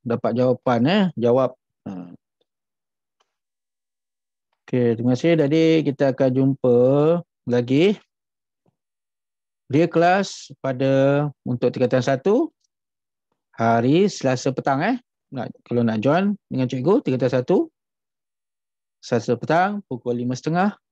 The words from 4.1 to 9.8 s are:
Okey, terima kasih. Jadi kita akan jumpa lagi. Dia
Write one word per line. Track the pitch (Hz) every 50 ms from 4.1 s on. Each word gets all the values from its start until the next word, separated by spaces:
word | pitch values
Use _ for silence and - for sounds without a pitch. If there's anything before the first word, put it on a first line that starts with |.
| _ _ _ _ _ _ _ _ _ _ _
Okey, | - - 127 123 117 117
terima | 110 120 123 127
kasih. | 123 - 165 170
Jadi | 160 151 139 147 160 160 160 160 160 147
kita | 143 135 - 147 135 127
akan | - 139 131 127
jumpa | 131 135 135 135 - - 127 120 120 123 127 135 143 147 156 170 175 165 - _ _ _
lagi. | - 120 123 120 117 131 143 170 202 214 - - _ _ _ _ _ _ _ _ _ _ _ _ _ _ _ _ _ _ _ _ _ _ _ _ _ _ _ _ _ _ _ _ -
Dia | 123 147